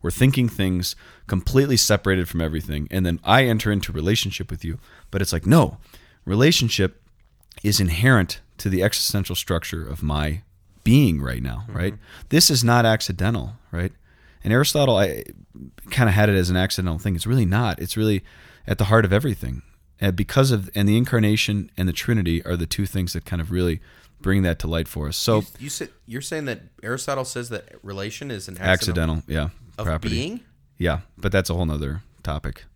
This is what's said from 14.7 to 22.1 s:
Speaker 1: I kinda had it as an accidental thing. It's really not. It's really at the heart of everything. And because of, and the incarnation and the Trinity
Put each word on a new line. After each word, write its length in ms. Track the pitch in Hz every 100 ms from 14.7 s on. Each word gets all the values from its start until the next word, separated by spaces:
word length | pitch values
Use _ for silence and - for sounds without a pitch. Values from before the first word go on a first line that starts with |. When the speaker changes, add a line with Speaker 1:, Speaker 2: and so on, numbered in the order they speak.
| 151 139 104
Speaker 1:
I 280 | 98 60 - 50 50 - 65 - -
kinda 220 | - 117
had 160 | 95 104
it 60 | 98
as 140 | 90
an 60 | 90
accidental 420 | 95 - 92 80
thing. 160 | 104 87
It's 100 | 104
really 200 | 127 98
not. 320 | 101 120 -
It's 160 | 87 -
really 260 | 110 98 - - - - -
at 120 | 101
the 60 |
heart 200 | 98 113
of 80 | 107
everything. 500 | 98 143 107 62 62 - _ _ _
And 140 | 101 90
because 340 | 98 - 135
of, 180 | 113 95
and 140 | - 101
the 80 | 110
incarnation 720 | 123 120 107 107 - 104 - -
and 120 | 92
the 40 |
Trinity 520 | 82 -